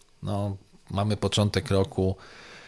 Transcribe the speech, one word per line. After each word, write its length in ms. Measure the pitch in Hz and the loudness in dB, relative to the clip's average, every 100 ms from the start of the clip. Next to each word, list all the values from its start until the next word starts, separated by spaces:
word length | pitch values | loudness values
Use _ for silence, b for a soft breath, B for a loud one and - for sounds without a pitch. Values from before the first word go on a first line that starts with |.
| _ - | _ -14
No, 340 | 98 101 101 98 _ - - | -6 -4 -4 -6 _ -20 -8
mamy 260 | 98 107 104 | -2 0 0
początek 540 | 98 - 104 98 - | 0 2 2 2 2
roku. 440 | 98 95 - 92 90 b b b b | 2 2 2 0 0 b b b b